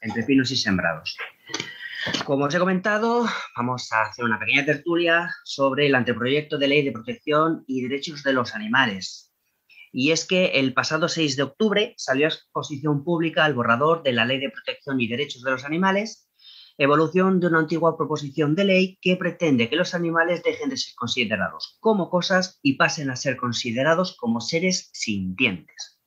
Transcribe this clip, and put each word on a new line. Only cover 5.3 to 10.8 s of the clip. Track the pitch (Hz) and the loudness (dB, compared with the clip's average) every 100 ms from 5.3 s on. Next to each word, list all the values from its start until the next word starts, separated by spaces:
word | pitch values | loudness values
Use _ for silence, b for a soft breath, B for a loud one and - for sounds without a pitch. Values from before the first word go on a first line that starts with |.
| - | -8
sobre | - - 135 135 143 | -10 0 0 2 4
el | |
anteproyecto | 127 117 113 123 147 151 147 | 4 2 0 0 0 -2 -2
de | 139 | 2
ley | 147 | 2
de | 139 | 2
protección | 113 113 117 - 151 160 160 - | -4 -10 -10 0 2 2 0 -4
y | 131 | -4
derechos | 123 139 151 143 | -4 -6 -8 -6
de | 139 | -2
los | 131 120 107 | 0 0 -4
animales. | 107 131 123 95 - - - _ _ _ _ B B | -2 2 2 -2 -10 -14 -20 _ _ _ _ B B
Y | 123 139 | -2 0
es | 160 | 0
que | - 185 180 135 | 0 0 2 2
el | 135 | 0
pasado | 127 | 0